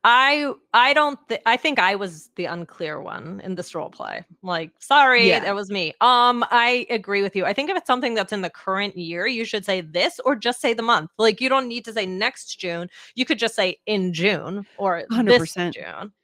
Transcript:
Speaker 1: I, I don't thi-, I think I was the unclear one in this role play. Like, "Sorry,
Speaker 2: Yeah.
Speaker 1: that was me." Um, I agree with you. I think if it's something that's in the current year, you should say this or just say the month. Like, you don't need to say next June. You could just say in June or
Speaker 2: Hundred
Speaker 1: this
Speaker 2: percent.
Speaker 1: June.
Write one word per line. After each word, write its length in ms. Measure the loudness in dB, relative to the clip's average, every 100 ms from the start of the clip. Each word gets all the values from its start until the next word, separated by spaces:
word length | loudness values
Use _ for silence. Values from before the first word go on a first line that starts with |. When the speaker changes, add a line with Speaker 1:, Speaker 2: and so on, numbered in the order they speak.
Speaker 1:
I, 500 | 6 6 4 2 -2 -6 _
I 200 | 2 4
don't 260 | 4 2 -2 _
thi-, 120 | -2 0
I 120 | 2
think 220 | 2 2
I 160 | 2 0
was 340 | -6 -10 -16 -8
the 100 | -6
unclear 560 | -6 -10 -8 -8 -8
one 400 | -10 -12 -12 -12
in 120 | -8 -8
this 180 | -8
role 160 | -8 -10
play. 340 | -10 -10 -10 -14 _
Like, 280 | -6 -6 -6 _
"Sorry, 480 | 2 6 6 6 6
Speaker 2:
Yeah. 120 | 4
Speaker 1:
that 160 | 0 -4
was 140 | -4
me." 220 | -4 -4 2
Um, 440 | 4 6 4 2 2
I 340 | 2 2 0 -2
agree 320 | -4 -2 -2
with 140 | 0 0
you. 100 | -2
I 80 |
think 160 | -2 -2
if 80 | -4
it's 100 | 0
something 260 | 0 0
that's 180 | -2 -2
in 100 | -4
the 80 | -6
current 460 | -8 -4 -2 -2 -6
year, 300 | -8 -4 -4
you 160 | -4 -4
should 200 | -4 -2
say 160 | -4
this 380 | -2 -2 -2 0
or 120 | -2 0
just 260 | -2 -2
say 120 | 0
the 100 | 0
month. 280 | 2 2 0 2
Like, 240 | 2 2
you 80 | 0
don't 180 | 0 0
need 160 | -8 -6
to 80 |
say 120 | -6 -4
next 540 | -2 -4 -4 -16 -8
June. 300 | -6 -6 -8 -14 -16 -6
You 100 | -2
could 140 | 0
just 160 | -2 0
say 220 | -2 -2 -4
in 260 | -2 -2
June 520 | 0 0 0 -6 -10 -12 -4
or 260 | -2 -2 -2
Speaker 2:
Hundred 220 | 0 4
Speaker 1:
this 60 | 4
Speaker 2:
percent. 340 | 4 -4 -4 -6
Speaker 1:
June. 360 | -12 -12 -14 _